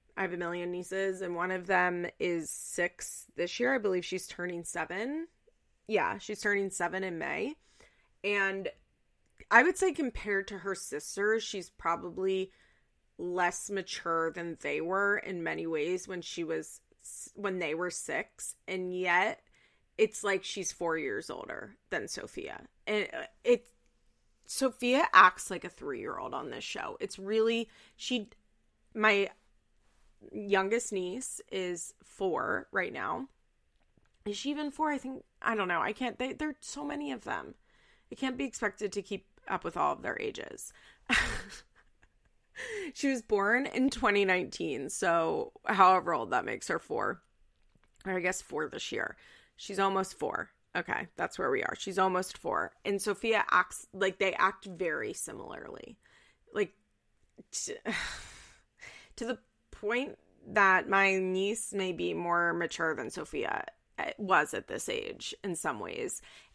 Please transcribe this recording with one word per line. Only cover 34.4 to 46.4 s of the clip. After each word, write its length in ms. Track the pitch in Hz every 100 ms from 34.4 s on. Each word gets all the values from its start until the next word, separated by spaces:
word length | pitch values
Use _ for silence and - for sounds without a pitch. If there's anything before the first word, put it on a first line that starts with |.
| 277
even 220 | 294 302
four? 200 | 277 311
I 60 | 285
think, 260 | 254 262 - -
I 140 | - 220
don't 120 | 185
know. 140 | 170
I 120 | 117
can't, 240 | 214 254 -
they, 160 | 262
there 160 | - 302
are 80 | -
so 240 | - 277 294
many 260 | 294 294
of 140 | 254 -
them. 300 | 92 67 - _ _ _ _ -
I 40 | -
can't 220 | 269 254
be 80 | 277
expected 460 | - 214 - 208
to 80 | 202
keep 260 | 185 190 - _ -
up 160 | 190
with 140 | 170 165
all 160 | 147
of 80 | 147
their 180 | - -
ages. 540 | - - - - - - - - -
<laughs> 40 | - - - - - - _ _ _ _ _ _ _ _ - 494 440 359
She 140 | - 285
was 140 | 262
born 440 | - 208 202 240 277
in 220 | - 262
twenty 360 | 233 214 202 196
nineteen, 640 | 185 151 - 165 131 139
so 640 | - 180 170 165 156 - - -
however 480 | 196 185 185 170
old 180 | 156 110
that 120 | 123